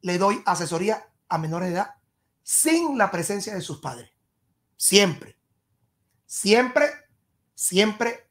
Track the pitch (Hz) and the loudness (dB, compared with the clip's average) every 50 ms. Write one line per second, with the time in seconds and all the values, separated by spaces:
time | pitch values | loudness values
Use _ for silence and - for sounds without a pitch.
0 | - 180 175 175 196 202 202 - - - 180 156 175 147 165 165 190 208 220 - | -6 -4 -2 0 2 2 0 0 0 -2 -2 -2 -2 -4 -4 -2 -2 -2 -2 -4
1 | - - _ _ _ - 175 160 160 156 160 170 185 180 170 180 208 - - _ | -6 -12 _ _ _ -6 -4 -4 -4 -4 -4 -4 -4 -2 -2 -4 -4 -6 -8 _
2 | _ _ _ _ _ _ _ _ _ - - - - 311 320 339 339 311 277 240 | _ _ _ _ _ _ _ _ _ -2 0 0 2 2 2 2 2 0 0 0
3 | 202 185 - 170 165 170 202 202 190 214 208 185 156 - 151 - - 135 120 117 | 0 0 0 -2 -4 -4 -4 -4 -6 -6 -8 -8 -8 -10 -10 -10 -10 -12 -12 -12
4 | 120 - _ _ _ _ _ _ _ _ _ _ _ _ _ - - - 185 202 | -16 -20 _ _ _ _ _ _ _ _ _ _ _ _ _ -4 2 4 6 6
5 | 202 180 143 - - - - _ _ _ _ _ _ _ _ _ _ _ _ _ | 6 4 2 -4 -10 -18 -20 _ _ _ _ _ _ _ _ _ _ _ _ _
6 | _ _ _ _ _ - - - - 196 214 240 254 247 - 294 294 294 - - | _ _ _ _ _ -12 -10 -4 2 4 4 4 4 4 2 2 0 0 0 -6
7 | - _ _ _ _ _ _ _ _ _ _ - - - 175 185 214 220 208 214 | -18 _ _ _ _ _ _ _ _ _ _ -8 -6 -2 2 2 2 2 2 0
8 | 240 233 240 - - _ | -2 -4 -4 -6 -12 _